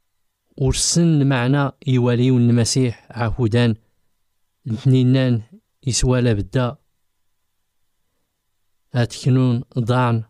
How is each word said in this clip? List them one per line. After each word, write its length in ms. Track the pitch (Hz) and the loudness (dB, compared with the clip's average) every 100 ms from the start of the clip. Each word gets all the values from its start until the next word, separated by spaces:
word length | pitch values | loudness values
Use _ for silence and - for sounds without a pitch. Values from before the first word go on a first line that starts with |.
| _ _ _ _ _ - | _ _ _ _ _ -4
ورسن 440 | 131 123 - 170 | -2 -2 -2 0
المعنى 680 | 170 151 139 131 123 143 139 - - | 2 2 2 0 0 0 0 -4 -2
يواليون 640 | 127 120 120 127 127 120 | 0 0 2 2 2 4
المسيح 580 | 120 113 135 127 - - | 2 0 0 -2 -4 -12
عهودان. 640 | - 117 - 120 117 120 107 _ _ _ _ _ _ _ _ - | -6 -4 -2 0 0 0 -2 _ _ _ _ _ _ _ _ -10
الاثنينان 720 | 110 131 131 127 131 127 120 107 202 _ _ - | -4 0 2 2 2 0 -2 -6 -18 _ _ -8
يسوالا 460 | 110 131 127 123 | -2 0 0 0
بدا. 440 | 104 92 131 123 - _ _ _ _ _ _ _ _ _ _ _ _ _ _ _ _ _ _ _ _ _ | 0 -2 -4 -4 -8 _ _ _ _ _ _ _ _ _ _ _ _ _ _ _ _ _ _ _ _ _
أتكنون 720 | 123 117 - - 127 127 120 - - | -4 -4 -4 0 2 2 -2 -4 -6
ضعن 440 | 113 127 123 117 110 | -2 0 0 -2 -4